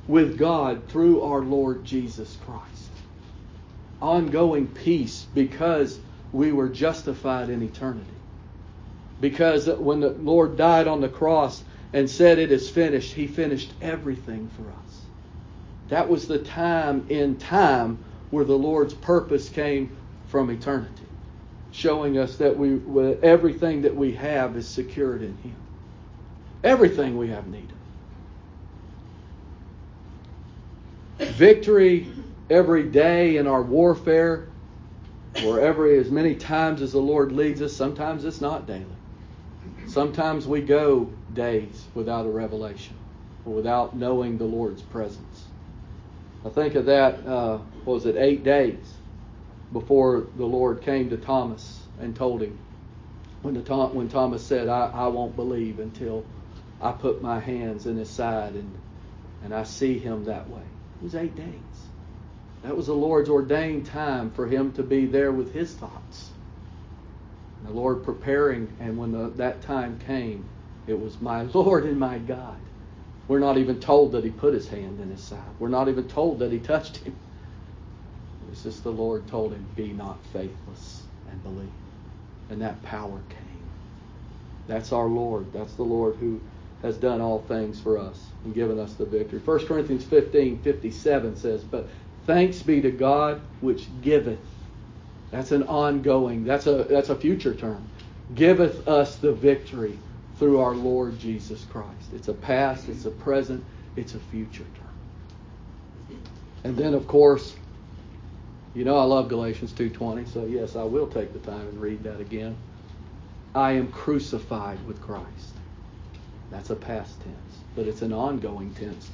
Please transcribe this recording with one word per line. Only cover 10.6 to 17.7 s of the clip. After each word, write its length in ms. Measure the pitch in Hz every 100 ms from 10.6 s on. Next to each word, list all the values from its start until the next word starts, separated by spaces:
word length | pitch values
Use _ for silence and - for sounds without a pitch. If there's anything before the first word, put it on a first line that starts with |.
| 165 165 160
on 140 | 151
the 60 | 131
cross, 560 | - 160 160 139 - - - -
and 160 | 139 135
said, 300 | 143 170 165
"It 120 | 156
is 180 | 131 -
finished," 440 | 170 165 139 -
he 140 | - 143
finished 460 | - 156 135 - -
everything 680 | 160 160 143 123 - 113 107 -
for 80 |
us. 380 | 107 90 - - - - - - - - - - -
That 200 | 151 170
was 180 | 170 -
the 120 | 147
time 640 | - 160 170 165 151 139 131
in 280 | 147 143 131
time 600 | - 185 175